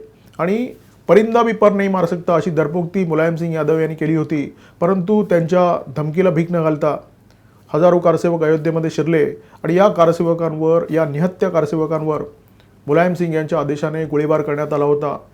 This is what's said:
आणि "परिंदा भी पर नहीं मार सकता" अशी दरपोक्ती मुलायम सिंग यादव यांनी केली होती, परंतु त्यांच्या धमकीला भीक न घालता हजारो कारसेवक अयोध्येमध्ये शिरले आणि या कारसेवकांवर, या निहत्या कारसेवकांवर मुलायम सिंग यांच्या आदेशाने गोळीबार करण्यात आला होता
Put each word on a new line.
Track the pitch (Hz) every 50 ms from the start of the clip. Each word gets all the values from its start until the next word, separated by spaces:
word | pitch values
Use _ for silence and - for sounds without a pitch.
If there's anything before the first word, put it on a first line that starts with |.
| - - - _ _ - - -
आणि | 156 175 202 226 247 254 - - - _ _ _ _ -
"परिंदा | 170 202 220 220 226 233 233
भी | 233
पर | 220 - 214 208
नहीं | 202 202 196 196
मार | 190 185 175
सकता" | 170 185 175 165 - 175
अशी | 160 151 190
दरपोक्ती | 165 147 156 147 156 175 175 165 - 196 190
मुलायम | 170 160 156 160 165 170
सिंग | 156 170 170 160
यादव | 160 151 147 160 160
यांनी | 160 156 160
केली | 151 160 151 165
होती, | 160 151 156 165 151 139 - - - - - - -
परंतु | 175 170 196 190 175 180 214 214 208
त्यांच्या | - 185 170 165 160 180 180 180 175 170 - - - 131 -
धमकीला | 151 151 151 170 185 185
भीक | 160 151 170 170
न | 175 170 160
घालता | 160 156 147 156 151 143 - - - _ _ _ _ _ _ _ _ _ _ _ - -
हजारो | 151 165 180 175 175
कारसेवक | 165 175 160 160 - 175 170 170 160
अयोध्येमध्ये | 151 160 160 151 165 156 160 160 160
शिरले | 156 - 151 151 165 160 147 143 - - - - - - -
आणि | 156 165
या | 180 196 208
कारसेवकांवर, | 175 170 170 165 165 165 175 165 170 165 165 160 156 156 160 160 165 170 170 -
या | 156 156 160
निहत्या | 147 139 147 165 185 185 - 214 190
कारसेवकांवर | 175 165 156 147 151 160 156 156 160 156 156 156 151 143 143 147 - _ _ _ _ _ _ _ _ _ - -
मुलायम | 143 160 175 180 180
सिंग | 160 175 165 160
यांच्या | 156 156 147 170 160
आदेशाने | 143 143 151 147 160 156 151 160 160
गोळीबार | 151 147 147 151 151 156 151
करण्यात | 147 151 147 147 151 147 151
आला | 147 143
होता | 147 147 147 147 147 147 - - -